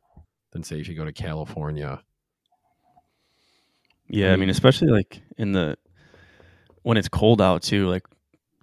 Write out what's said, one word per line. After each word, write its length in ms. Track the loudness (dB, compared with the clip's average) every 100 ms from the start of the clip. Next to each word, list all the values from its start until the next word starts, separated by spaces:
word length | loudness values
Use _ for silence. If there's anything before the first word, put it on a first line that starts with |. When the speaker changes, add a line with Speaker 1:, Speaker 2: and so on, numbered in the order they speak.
| _ -20 _ _ _
Speaker 1:
than, 100 | -16
say, 160 | -12 -12
if 80 | -12
you 60 |
go 120 | -12 -12
to 60 |
California. 880 | -10 -10 -10 -10 -10 -8 -8 -10 -12 _ _ _ _ _ _ _ _ _ _ _ _ _ _ _ _ _ _ _ _ -6
Speaker 2:
Yeah, 180 | 0 2
Speaker 1:
I 0 |
Speaker 2:
I 40 |
mean, 80 | 2
Speaker 1:
mean 100 | 2
Speaker 2:
especially, 380 | 4 4 4 2
like, 320 | 2 0 -10 _ -8
in 140 | -2
the, 240 | -2 -2 -6 _ _ _ _ _ _ _ _ _ _
when 140 | 0 0
it's 120 | 0
cold 320 | 2 4 6
out 200 | 4 2
too, 260 | -2 -2 0
like, 180 | -2 -8 _ _ _ _ _